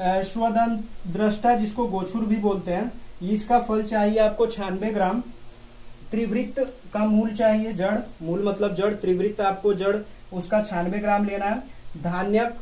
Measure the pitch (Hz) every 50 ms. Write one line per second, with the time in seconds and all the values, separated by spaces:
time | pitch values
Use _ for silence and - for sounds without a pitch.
0 | 185 180 190 190 196 - - 233 226 233 214 226 233 233 226 208 - - - -
1 | - 180 165 185 214 214 208 - - 240 240 208 214 208 - 254 233 190 185 185
2 | 180 180 - 226 214 208 220 220 208 202 196 180 165 180 175 190 226 247 - -
3 | - - - - 180 185 214 208 - - 247 240 - - 220 214 214 - 226 214
4 | 208 208 214 220 214 208 - - 233 220 - 208 196 190 185 190 208 220 208 196
5 | 185 185 202 247 - - - - - - - - - - - - - - - -
6 | - - 214 220 233 190 208 247 254 - - 269 262 - - - - - - 208
7 | 214 214 214 214 220 220 214 226 226 220 214 214 220 226 202 170 190 196 214 247
8 | - - - - 160 165 175 196 208 202 190 196 202 202 - 180 196 214 208 -
9 | - 185 180 180 190 208 208 - 202 196 190 190 - 208 202 180 190 196 202 214
10 | 208 - - - - - 190 180 175 - 214 214 208 - 196 175 175 185 202 208
11 | 208 208 202 208 208 196 202 202 196 202 226 254 - - - - - - - 156
12 | 143 170 175 180 190 202 208 220 240 233 233 -